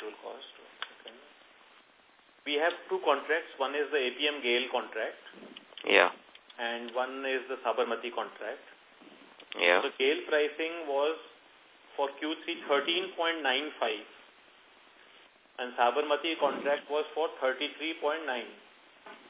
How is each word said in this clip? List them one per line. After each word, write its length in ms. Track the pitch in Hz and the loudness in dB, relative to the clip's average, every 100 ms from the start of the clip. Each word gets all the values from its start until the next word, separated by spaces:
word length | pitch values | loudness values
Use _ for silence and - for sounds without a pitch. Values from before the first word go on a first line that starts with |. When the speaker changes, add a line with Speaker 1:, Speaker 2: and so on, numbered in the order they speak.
Speaker 1:
fuel 160 | 107 - - | -12 -12 -12
cost. 240 | - - - - - - - - | -12 -14 -20 -20 -14 -14 -14 -20
Okay. 100 | - - - - - - - _ _ _ _ _ _ - | -20 -20 -20 -20 -20 -20 -20 _ _ _ _ _ _ -2
We 80 | 143 | 2
have 180 | 165 170 - | 2 0 -2
two 100 | 190 160 | 0 2
contracts. 480 | 139 143 156 160 - | 2 2 -2 -2 -2
One 160 | 131 143 | -2 0
is 100 | 143 | 0
the 60 | 147 | 2
A 120 | 127 123 | 0 0
P 80 | 147 | 0
M 140 | 147 | 0
gale 240 | 123 120 127 | 2 2 2
contract. 480 | 123 107 110 123 - - - - - - - - | -2 -2 -4 -6 -6 -16 -18 -18 -18 -20 -6 4
Speaker 2:
Yeah. 260 | 98 90 - - - - - | 8 8 4 -12 -20 -18 -8
Speaker 1:
And 340 | 117 117 120 117 | -6 -4 -4 -2
one 300 | 127 135 135 | -2 -2 -2
is 160 | 131 123 | -2 -2
the 80 | 131 117 | -4 -2
Sabarmati 480 | 113 117 113 123 | 0 0 -2 -4
contract. 520 | 117 104 - 107 131 - - - - - - - - - 101 | -6 -6 -8 -10 -10 -14 -20 -20 -20 -20 -20 -20 -20 -14 2
Speaker 2:
Yeah. 220 | 87 90 | 6 6
Speaker 1:
So 80 | 135 - | 4 2
gale 240 | 131 165 180 | 2 2 2
pricing 600 | 151 151 147 160 170 156 | 2 2 0 -6 -6 -2
was 280 | 139 147 160 - - - - - - - - | 0 0 0 -8 -20 -20 -20 -20 -20 -12 -2
for 120 | 139 - | -2 -2
Q 160 | 156 156 - | -4 -4 -6
three 140 | 165 - | -8 2
thirteen 440 | 143 143 170 185 - | 2 4 0 -2 -2
point 260 | 165 165 | 0 0
nine 280 | 143 131 151 - | 2 0 -2 -2
five. 260 | 117 107 104 - - - - - - - - - - - - - _ - | -2 -2 -8 -20 -20 -20 -20 -20 -20 -20 -20 -20 -20 -20 -20 -20 _ -10
And 140 | 127 123 | -6 2
Sabarmati 640 | 123 147 151 147 165 160 | 4 4 2 2 0 0
contract 500 | 147 120 139 147 - | 0 2 0 0 0
was 140 | 147 151 - | -2 -2 -2
for 140 | 160 - | -2 0
thirty-three 540 | 131 131 143 - 156 160 | 0 0 -4 -4 -6 -2
point 260 | 147 156 156 | -2 -2 -2
nine. 240 | 127 107 104 - - - - - - - | -4 -6 -12 -20 -20 -20 -20 -20 -20 -20